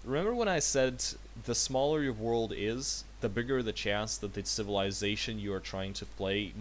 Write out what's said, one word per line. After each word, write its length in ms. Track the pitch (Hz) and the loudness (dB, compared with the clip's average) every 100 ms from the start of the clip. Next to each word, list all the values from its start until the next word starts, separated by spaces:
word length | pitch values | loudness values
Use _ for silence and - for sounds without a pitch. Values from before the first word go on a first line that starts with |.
Remember 300 | 117 143 202 | -2 0 2
when 140 | 240 214 | 2 2
I 120 | 170 | 2
said 440 | - 139 131 123 - - - - | 2 4 4 2 -4 -6 -12 -10
the 100 | 123 | -2
smaller 480 | 117 - 131 143 156 | 0 2 4 4 4
your 100 | 139 | 2
world 420 | 107 113 117 110 - | 0 2 2 2 0
is, 480 | 104 123 139 - - - | 0 0 -2 -4 -8 -4
the 60 | 113 | -2
bigger 320 | 101 120 131 | 0 2 2
the 100 | 113 | 0
chance 460 | - 104 104 107 - | -2 0 0 0 -2
that 160 | 101 | -4
the 100 | 101 | -4
civilization 960 | 95 - 104 98 98 98 101 104 - 107 | -2 -2 2 2 2 2 0 0 -2 -4
you 160 | 101 | -2
are 60 | 95 | -4
trying 340 | - 95 95 | -4 -4 -4
to 100 | 98 | -6
play 480 | - - 95 101 101 104 | -8 -4 0 0 0 -4